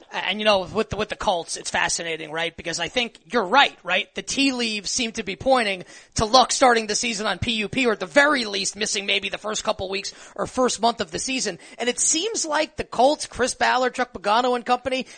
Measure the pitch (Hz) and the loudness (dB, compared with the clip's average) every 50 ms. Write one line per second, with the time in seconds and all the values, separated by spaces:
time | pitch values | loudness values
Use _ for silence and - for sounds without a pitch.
0 | - - - 185 - - 190 214 214 214 208 190 180 156 143 214 214 - 208 196 | -14 -10 -6 -4 -4 -2 -2 0 2 4 4 4 2 -2 -2 -4 -2 -2 -4 -4
1 | 214 - - - - 214 190 170 160 - - 180 180 - - 185 170 170 - - | -4 -4 -6 -4 -2 -2 -2 -2 -4 -6 -8 -8 -6 -4 -2 0 0 0 0 -2
2 | 170 165 160 156 160 151 151 165 165 170 - - 175 170 165 165 170 160 - 254 | -4 -6 -6 -6 -8 -8 -6 -4 -4 -4 -6 -6 -8 -6 -4 -4 -4 -2 -2 -2
3 | 240 226 - - _ 160 196 240 202 175 214 277 277 - - - - 175 180 202 | -2 -2 -6 -12 _ -4 -2 -2 0 4 4 4 4 4 2 -4 -4 -2 -2 -2
4 | 214 - _ 208 - - - 262 277 277 254 240 240 226 214 208 185 - - - | -2 -4 _ -10 -8 -4 0 2 2 2 2 0 -2 -2 -4 -4 -6 -4 -4 -2
5 | 247 226 214 226 220 202 185 - - 269 262 254 226 202 190 180 170 - - - | -2 -2 -4 -6 -6 -6 -8 -4 0 2 4 4 4 2 -2 -4 -8 -14 -18 -20
6 | - - _ - 226 208 233 262 233 - - - 285 247 240 226 220 202 208 - | -20 -8 _ -2 2 4 6 6 6 6 4 4 6 6 6 4 2 0 -2 -2
7 | - 240 226 180 220 208 190 175 - 240 226 220 208 190 - 262 262 233 208 185 | -2 -2 -4 -2 -4 -4 -4 -2 -2 -2 -2 -2 -2 -2 -2 0 2 2 0 0
8 | 190 180 - 285 285 294 302 262 233 208 202 196 190 - - 202 214 208 - 208 | -4 0 4 4 4 6 4 2 0 -2 -4 -4 -4 -4 -4 -4 -4 -4 -4 -4
9 | 196 202 196 202 196 196 180 - - 208 214 - - 220 208 - 196 185 196 196 | -2 -2 -2 -2 -2 -4 -6 -6 -6 -6 -6 -2 -2 -2 -2 -2 -4 -6 -6 -6
10 | 190 - - - - - - - - - - 254 254 233 - - 208 233 226 233 | -6 -8 -12 -14 -18 -14 -8 -6 -6 -4 0 2 2 2 2 2 2 0 0 0
11 | 208 - 185 175 - 262 262 247 208 214 175 - - - - - 233 247 240 - | -4 -6 -6 -6 -6 -4 -4 -4 -4 -4 -6 -8 -12 -18 -10 -4 -2 -2 0 0
12 | - - - 320 359 453 453 - - 320 294 311 311 - - - - - - - | 0 0 2 0 0 -2 -2 -4 -4 -2 0 -2 -2 -2 -4 -8 -10 -4 2 4
13 | 240 277 302 - - - - - 247 - - - 220 226 233 254 254 247 247 - | 4 6 4 2 -2 -6 -4 -2 -2 -2 0 2 2 2 4 2 2 0 0 -2
14 | 247 - - 208 165 202 208 233 254 247 247 247 - - 247 240 - 269 254 262 | -4 -4 -6 -4 0 2 2 4 4 2 0 0 0 0 0 0 0 -2 -2 -2
15 | 233 - - | -4 -6 -12